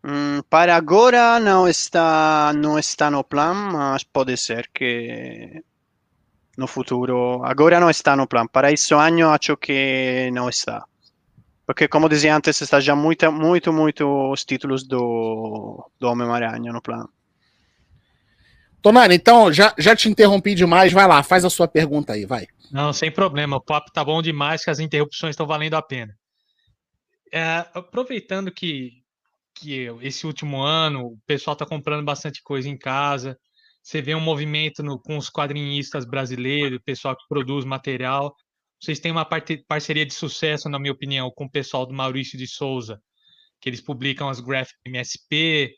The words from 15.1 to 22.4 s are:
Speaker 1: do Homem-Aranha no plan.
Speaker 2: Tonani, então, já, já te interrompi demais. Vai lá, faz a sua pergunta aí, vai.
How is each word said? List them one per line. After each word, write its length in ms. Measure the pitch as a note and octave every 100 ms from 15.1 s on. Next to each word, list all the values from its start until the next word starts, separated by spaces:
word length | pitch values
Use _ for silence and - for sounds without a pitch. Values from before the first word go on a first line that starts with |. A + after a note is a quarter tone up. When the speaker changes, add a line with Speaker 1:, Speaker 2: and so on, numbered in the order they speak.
| A#2 A2+ A2 A2 G#2+ G#2 - - _
Speaker 1:
do 80 | B2
Homem-Aranha 640 | A#2+ A#2+ A#2+ A#2 A#2 A#2+
no 100 | A#2
plan. 240 | - A#2 A2+ _ _ _ _ _ _ _ _ _ _ _ _ _ _ _ _ _
Speaker 2:
Tonani, 360 | G3+ A#3 A3+ F3
então, 360 | - A#3+ G#3
já, 220 | D3 G#3 -
já 200 | D#3 A3+
te 120 | A3+
interrompi 460 | G#3 G#3+ G3 F#3+
demais. 380 | F#3+ F3 E3+ F#3+
Vai 140 | F#3 G3
lá, 140 | D3+
faz 200 | C#3+ F#3
a 60 | C3+
sua 160 | - E3+
pergunta 460 | D#3 D#3 D3 D3
aí, 120 | G#2+
vai. 220 | G2 B2